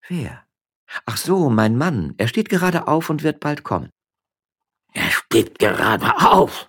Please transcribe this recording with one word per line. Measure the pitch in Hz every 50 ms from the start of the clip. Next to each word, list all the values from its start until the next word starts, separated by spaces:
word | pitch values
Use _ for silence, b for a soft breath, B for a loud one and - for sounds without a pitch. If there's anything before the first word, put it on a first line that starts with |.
| _ -
Wer? | 180 175 127 78 64 - _ _ _ _ _ _ _ _ _ B B B B
Ach | - 110
so, | - - - 180 190 175 143
mein | 117 107 110 107 110
Mann. | 120 143 180 156 113 85 73 - -
Er | 104 117
steht | - - 214 -
gerade | - 180 170 185 175 175 - -
auf | 147 160 160 -
und | 160 151
wird | 151 156 147 -
bald | - 147 147 147
kommen. | - - 104 87 - - _ _ _ _ _ _ _ _ _ _ _ _ _ _ _ _ _ _ _ _
Er | _ - - 101
steht | - - - _ - 113 101 - - -
gerade | - 104 98 - - 110 110 98 92 - 113
auf | - - - 202 190 - - - - -